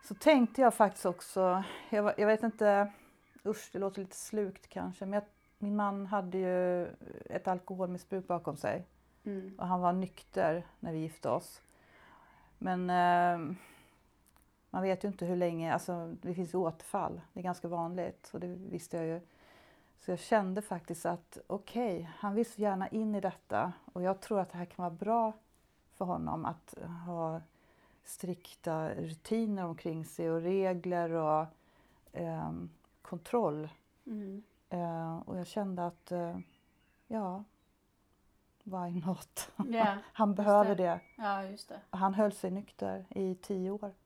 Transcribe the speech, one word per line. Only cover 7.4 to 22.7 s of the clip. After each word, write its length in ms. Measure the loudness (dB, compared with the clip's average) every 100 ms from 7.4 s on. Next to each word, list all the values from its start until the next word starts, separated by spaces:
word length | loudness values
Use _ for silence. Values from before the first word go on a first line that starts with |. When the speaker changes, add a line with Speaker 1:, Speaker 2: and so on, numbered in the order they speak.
| 0
Speaker 1:
alkoholmissbruk 800 | -2 -2 -4 -4 -4 -6 -8 -2
bakom 300 | -2 -2 -4
sig. 300 | -2 -2 -6 _ _ _
Speaker 2:
Mm. 300 | -8 -8 -8 -6
Speaker 1:
Och 80 | -2
han 140 | 2
var 120 | 2
nykter 720 | 2 -2 -8 -8 0 2 0 -4 -10
när 120 | -6
vi 60 | -4
gifte 300 | -6 -4 -2
oss. 320 | -2 -2 -20 _ _ -20 -20 -20 -20 -20 -20 -20 _
Men, 320 | -4 -2 2
ehm, 680 | 4 6 6 6 2 -2 -8 -12 -20 -20 _ _ _ _ _ _ _ _
man 120 | -2
vet 220 | 0 0
ju 40 | -2
inte 180 | -4 -2
hur 100 | 2
länge, 360 | 0 0 0
alltså 420 | -2 -2 -6 -6 -8
det 120 | -6
finns 200 | -4 -2
ju 40 | 0
återfall, 600 | 0 -2 -6 -2 -2 -6 -12
det 80 | -8
är 40 |
ganska 240 | -6 -6 -4
vanligt 640 | -4 -4 -4 -6 -8 -14
och 60 | -10
det 60 | -10
visste 500 | -10 -10 -10 -6 -4
jag 100 | -2
ju. 140 | -4 -8 _ -20 -20 -20 -20 _ _
Så 120 | -6
jag 80 | -6
kände 440 | 4 4 4 -2
faktiskt 440 | -4 -8 -6 -4 -2
att 320 | -4 -6 -20 -6
okej, 640 | -6 -4 -2 -2 -2 -6 -6
han 160 | -2
vill 120 | 0 0
så 80 | 0
gärna 280 | 0